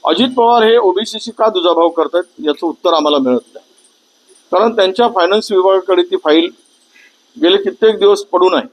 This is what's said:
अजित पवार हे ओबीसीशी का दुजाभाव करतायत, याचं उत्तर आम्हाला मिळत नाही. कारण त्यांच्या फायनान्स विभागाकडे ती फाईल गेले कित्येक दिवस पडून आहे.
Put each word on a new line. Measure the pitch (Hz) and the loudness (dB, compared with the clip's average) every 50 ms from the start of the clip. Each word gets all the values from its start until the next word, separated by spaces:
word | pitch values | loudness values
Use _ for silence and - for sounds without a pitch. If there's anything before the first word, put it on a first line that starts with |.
| - | -2
अजित | - 160 180 254 254 254 | -2 0 0 -2 -2 0
पवार | 247 233 233 240 240 220 | 0 2 2 4 4 4
हे | 220 226 | 4 2
ओबीसीशी | 240 208 185 180 196 220 - 220 220 - 233 | 2 2 0 -2 -2 -6 -6 -10 -12 -14 -14
का | 214 - 220 226 | -4 -2 -2 -2
दुजाभाव | 202 185 165 175 170 165 170 170 | 0 0 0 0 2 2 0 0
करतायत, | 170 165 156 147 - 175 175 _ _ - 151 | 0 -2 -4 -2 -2 -4 -4 _ _ -6 -6
याचं | 151 143 - - | -6 -4 -4 -6
उत्तर | 165 147 _ - 180 170 | -8 -8 _ -2 0 0
आम्हाला | 156 147 151 147 | 0 0 0 0
मिळत | 143 135 127 123 120 _ _ _ | 0 0 0 -2 -2 _ _ _
नाही. | - _ _ _ _ _ _ _ _ _ _ _ _ _ _ _ _ _ _ | -20 _ _ _ _ _ _ _ _ _ _ _ _ _ _ _ _ _ _
कारण | - 185 214 233 226 | -2 0 0 0 0
त्यांच्या | 208 190 185 190 240 240 | 0 -2 0 0 0 -2
फायनान्स | 233 233 190 170 175 196 220 214 - | 0 0 0 0 0 0 -2 -2 0
विभागाकडे | 208 185 185 190 190 190 185 - 185 180 | -2 2 2 2 2 2 0 0 0 0
ती | 175 175 190 | 0 -2 -4
फाईल | 180 - 156 151 165 170 185 233 _ _ _ _ _ _ _ _ - _ _ _ _ _ _ _ - | -4 0 2 2 2 0 -2 -8 _ _ _ _ _ _ _ _ -20 _ _ _ _ _ _ _ -2
गेले | - 170 190 | 0 0 0
कित्येक | - - 196 - _ 226 220 214 - | 0 -2 -6 -4 _ 0 0 2 2
दिवस | - 202 202 196 - | 2 2 2 2 -2
पडून | _ - 180 180 185 180 | _ 0 0 2 2 0
आहे. | 139 - - | 0 -4 -6